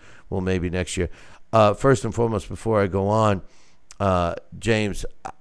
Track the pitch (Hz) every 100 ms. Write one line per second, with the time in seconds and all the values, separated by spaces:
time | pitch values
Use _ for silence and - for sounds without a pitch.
0 | - - - 92 92 92 87 90 90 -
1 | 85 - - - - 113 104 101 135 131
2 | 113 104 117 107 - 92 113 110 101 95
3 | 98 110 107 95 - - - - - -
4 | 101 90 87 - - - - 110 104 175
5 | - - - -